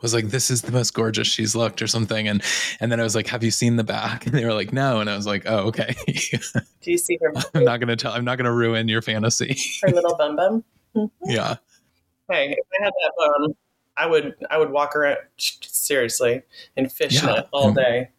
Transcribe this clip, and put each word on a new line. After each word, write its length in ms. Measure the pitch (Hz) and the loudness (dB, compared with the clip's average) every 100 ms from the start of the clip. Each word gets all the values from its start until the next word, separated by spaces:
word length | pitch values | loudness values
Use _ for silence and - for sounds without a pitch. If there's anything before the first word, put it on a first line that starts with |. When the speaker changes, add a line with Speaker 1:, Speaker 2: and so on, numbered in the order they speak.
Speaker 1:
was 140 | 117 | 0
like, 140 | 117 107 | 0 0
"This 200 | 131 - | -2 0
is 140 | 123 | -2
the 80 | - | 0
most 240 | 123 117 | 0 0
gorgeous 320 | - 113 107 113 | 0 0 0 -2
she's 300 | - 110 113 | 0 0 0
looked," 260 | 113 - | 0 0
or 60 | 110 | -2
something. 400 | 113 107 110 107 | 0 0 0 0
And, 120 | 104 - - - - | 0 0 -4 -4 -4
and 100 | 117 | -2
then 80 | 117 | 0
I 20 | |
was 140 | 117 110 | 0 0
like, 100 | 104 | -2
"Have 160 | 123 | 0
you 80 | 113 | 0
seen 240 | 107 120 117 | 2 2 2
the 60 | |
back?" 400 | 107 107 110 117 - | 0 -2 -4 -4 -2
<laughs> 0 | |
And 80 | |
they 100 | 131 | 0
were 100 | 117 | 2
like, 180 | 107 101 | 0 -2
"No." 280 | 131 139 117 | 0 2 2
And 100 | 104 | 0
I 60 | 101 | -2
was 100 | 101 | -2
like, 160 | 101 87 | -2 0
"Oh, 200 | 110 101 | 0 0
okay." 260 | 110 110 120 | -2 -4 -4
<laughs> 60 | - 139 - 127 - - - _ | -4 -4 -4 -4 -4 -6 -6 _
Speaker 2:
Do 100 | - | -2
you 40 | 175 | 0
see 200 | - 165 | 0 0
her 120 | 156 139 - | 0 -2 -2
Speaker 1:
I'm 120 | 160 | 4
not 160 | 123 120 | 4 4
gonna 160 | 120 117 | 0 0
tell, 160 | 120 | -2
I'm 120 | 113 | -2
not 140 | 120 127 | -2 0
gonna 140 | 123 | 2
ruin 320 | 120 117 113 113 | 2 2 2 2
your 140 | 110 | 0
fantasy. 540 | 113 110 110 113 - - - | 0 0 0 0 -2 -4 -6
<laughs> 120 | - | 0
Speaker 2:
her 80 | 190 | 2
little 260 | 175 170 170 | 4 2 2
bum 200 | 147 151 | 0 2
bum? 280 | 185 220 - _ _ | 2 2 -4 _ _
Mm-hmm. 360 | 220 214 _ 370 | -4 -4 _ -4
Speaker 1:
Yeah. 260 | 117 107 113 _ _ _ _ _ _ _ | -2 -2 -4 _ _ _ _ _ _ _
Speaker 2:
Hey, 220 | 175 139 - | 0 0 -2
if 100 | - 190 | -4 -2
I 40 | |
had 80 | 202 190 | -2 -2
that 100 | 160 - | -4 0
bum, 380 | 151 147 151 - _ _ _ - | 2 2 0 -4 _ _ _ -4
I 100 | 165 | 2
would, 280 | 160 143 - - | 2 2 -8 -4
I 60 | 156 | 0
would 140 | 156 | 2
walk 240 | 139 143 151 | 2 0 2
around, 220 | 147 135 - _ | 0 0 -6 _
seriously, 1040 | - - - - - 139 117 - 123 123 - - - - | -6 -6 -8 -6 0 0 0 2 0 0 -4 -20 -12 -4
in 120 | 131 | -4
fishnet 460 | - 147 131 165 | -2 0 2 2
Speaker 1:
Yeah. 80 | 110 - | 0 -2
Speaker 2:
all 160 | 139 139 | 2 2
Speaker 1:
And 80 | 107 | 4
Speaker 2:
day. 340 | 127 120 127 | 2 2 -4